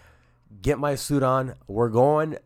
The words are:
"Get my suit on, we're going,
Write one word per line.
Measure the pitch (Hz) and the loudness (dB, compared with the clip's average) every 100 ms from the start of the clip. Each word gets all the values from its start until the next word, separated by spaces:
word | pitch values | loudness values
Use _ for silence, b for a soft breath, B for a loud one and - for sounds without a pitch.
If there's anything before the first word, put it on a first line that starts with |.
| b b b b b 104 | b b b b b -6
"Get | 110 139 | -4 -2
my | 147 139 | -2 -4
suit | - 143 | -2 0
on, | 131 131 131 - - | 2 0 -2 -10 -8
we're | 101 120 | -2 0
going, | 113 139 151 160 - | 4 4 4 -2 -6